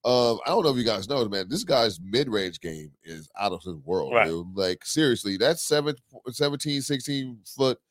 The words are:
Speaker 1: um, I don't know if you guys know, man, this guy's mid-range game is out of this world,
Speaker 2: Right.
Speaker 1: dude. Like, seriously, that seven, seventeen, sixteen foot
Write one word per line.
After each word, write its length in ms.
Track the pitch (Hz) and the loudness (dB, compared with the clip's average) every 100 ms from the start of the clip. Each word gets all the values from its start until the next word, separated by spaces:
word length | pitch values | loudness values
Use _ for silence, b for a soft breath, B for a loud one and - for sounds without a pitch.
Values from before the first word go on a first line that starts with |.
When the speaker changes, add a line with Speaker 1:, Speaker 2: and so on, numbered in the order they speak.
| 117 | 4
Speaker 1:
um, 320 | 123 120 113 - | 4 4 2 2
I 40 | |
don't 140 | 190 | 2
know 60 | 165 | 4
if 80 | 127 | 2
you 60 | |
guys 260 | 117 104 98 | 2 0 -2
know, 180 | 139 110 | 0 0
man, 200 | 98 92 | -2 -2
this 140 | 156 | -4
guy's 360 | 254 135 117 85 | 2 4 4 0
mid-range 600 | 92 113 143 107 92 82 | -2 0 0 0 -2 -6
game 300 | 85 80 76 69 | -10 -10 -12 _
is 240 | 82 82 78 - | -16 -16 -14 -4
out 140 | 101 | -4
of 100 | 87 | -4
this 100 | 92 80 | -8 -10
world, 300 | 69 92 67 | -4 -2 2
Speaker 2:
Right. 140 | 117 95 | 2 4
Speaker 1:
dude. 280 | 82 87 95 | 0 -4 -2
Like, 300 | 92 90 - | -2 -2 -4
seriously, 500 | 156 151 117 104 98 | 2 2 2 -2 2
that 200 | 120 165 | 2 2
seven, 360 | - 151 147 143 _ 123 - | 0 0 0 -6 _ -16 -14
seventeen, 540 | 120 143 143 156 143 | -2 -2 -2 -4 -4
sixteen 560 | 131 139 123 139 131 117 | -2 -4 -2 -6 -6 -12
foot 360 | - - 131 120 _ | -18 0 0 0 _